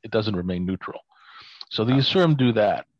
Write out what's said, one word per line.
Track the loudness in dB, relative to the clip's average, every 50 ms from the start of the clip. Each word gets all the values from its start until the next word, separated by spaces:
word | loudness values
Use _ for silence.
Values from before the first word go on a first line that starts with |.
| -10
it | -4
doesn't | -2 -2 -2 -2 -4
remain | -4 -4 -4 -4 -4 -4
neutral. | -4 -6 -6 -8 -12 -14 -16 _ _ _ _ _ -20 -20 -20 -20 -20 -20 -20 -18 -10
So | -6 -4 0
the | 2 2
Yisurim | 2 2 2 2 2 4 4 4
do | 4 2 2
that. | 2 2 2 2 0 -2 -6 _ _